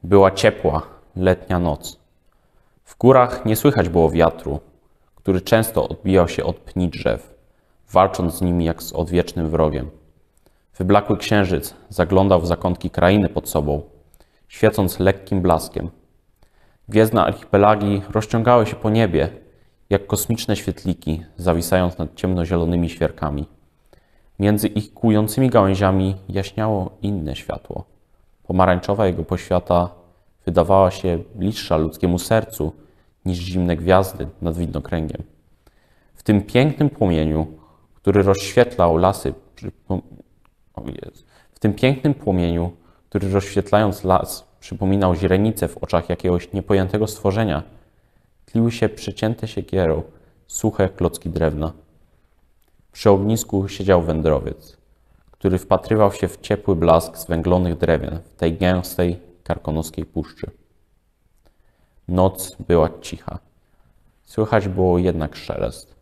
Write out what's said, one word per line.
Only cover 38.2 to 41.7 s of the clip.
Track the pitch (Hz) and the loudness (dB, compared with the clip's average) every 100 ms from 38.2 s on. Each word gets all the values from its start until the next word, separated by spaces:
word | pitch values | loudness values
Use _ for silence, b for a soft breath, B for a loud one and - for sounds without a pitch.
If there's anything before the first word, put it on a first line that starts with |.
rozświetlał | 98 98 - 127 120 - 87 82 | 4 0 0 2 2 2 2 4
lasy, | 92 101 - - _ - | 2 0 -6 -8 _ -16
przypo-, | 98 _ _ 95 - - - _ _ _ _ | -16 _ _ -8 -8 -20 -20 _ _ _ _
o | - - | -14 -14
Jezu. | - - _ _ b b | -14 -16 _ _ b b
W | _ | _
tym | 110 | -2